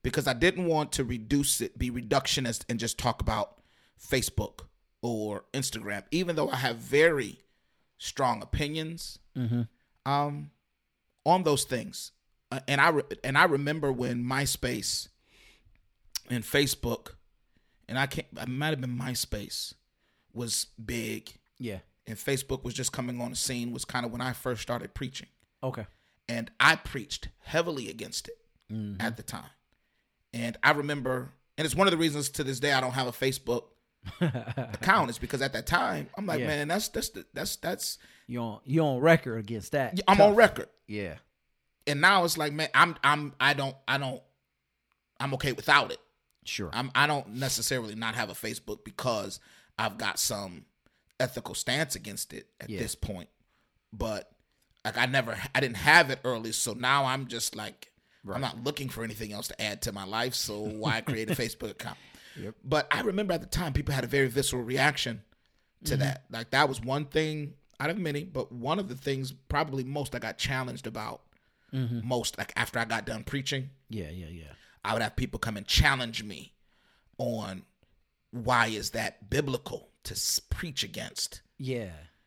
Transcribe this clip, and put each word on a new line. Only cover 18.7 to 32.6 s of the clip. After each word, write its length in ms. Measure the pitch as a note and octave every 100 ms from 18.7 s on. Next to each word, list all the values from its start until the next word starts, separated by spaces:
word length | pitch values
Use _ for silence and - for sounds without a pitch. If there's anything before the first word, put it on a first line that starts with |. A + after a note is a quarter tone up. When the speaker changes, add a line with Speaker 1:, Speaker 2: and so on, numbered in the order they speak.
| D3+
Speaker 1:
been 160 | B2+ B2
MySpace, 800 | C3+ A#2+ - G#2 - - - - _ _ _ _ _
was 340 | A2+ A#2 A2 - -
big. 480 | A2 A#2 A2 A2 - - _ _
Speaker 2:
Yeah. 220 | A#2+ F#2+ - _ -
Speaker 1:
And 100 | A2
Facebook 460 | - C3+ - C3
was 100 | B2
just 180 | A#2 B2
coming 300 | - B2 A#2+
on 80 | A#2+
the 60 | B2
scene, 340 | - B2 A#2+
was 140 | A2+ -
kinda 220 | B2+ A#2+
when 100 | A#2+
I 120 | B2+
first 280 | - C3 A2+
started 320 | - A#2+ B2
preaching. 340 | - C3 - - _ _ _
Speaker 2:
Okay. 220 | C3 A#2+ G#2 _ _ _ -
Speaker 1:
And 240 | A#2 A2+ _
I 160 | C#3 D#3+
preached 540 | - C3+ G#2 - - _
heavily 500 | - D#3+ E3+ C#3+ A#2
against 380 | A2+ B2 - -
it 100 | - _ _ _
Speaker 2:
Mm-hmm. 300 | A2 G#2 F#2+
Speaker 1:
at 140 | A2+ A2+
the 60 |
time. 260 | - F#2 - _ _ _ _ _ _ _ _
And 240 | A#2 A#2 A2+
I 80 | C#3
remember, 600 | D3+ D3 C#3+ B2+ B2+ B2+ _ _ -
and 80 | D#3
it's 100 | C#3+
one 120 | G3
of 40 |
the 60 | E3+
reasons 320 | E3 D3 C3+
to 140 | -
this 160 | C3+
day 140 | B2+